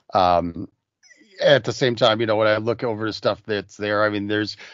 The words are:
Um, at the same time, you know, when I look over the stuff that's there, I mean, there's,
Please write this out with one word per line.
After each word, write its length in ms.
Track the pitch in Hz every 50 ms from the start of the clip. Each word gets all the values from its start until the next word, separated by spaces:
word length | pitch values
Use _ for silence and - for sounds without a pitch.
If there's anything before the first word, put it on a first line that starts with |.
| - - -
Um, 540 | 101 92 90 87 85 82 85 82 - - - _ _ _ _ _ _ _ _ _ _ _ _ _ -
at 220 | - - 147 127 -
the 80 | 127
same 240 | 113 - 139 123 120
time, 240 | 107 131 117 110 110
you 60 | 117
know, 100 | 110 107
when 120 | 107 110
I 100 | 107 107
look 260 | 110 107 117 113 120 135
over 220 | 120 107 107 110
the 80 | 110 98
stuff 280 | - - 117 101 - _
that's 320 | - 107 101 92 - -
there, 260 | - 104 104 104 104 107
I 60 | 107
mean, 180 | 104 104 101
there's, 300 | 101 104 104 107 104 - - - -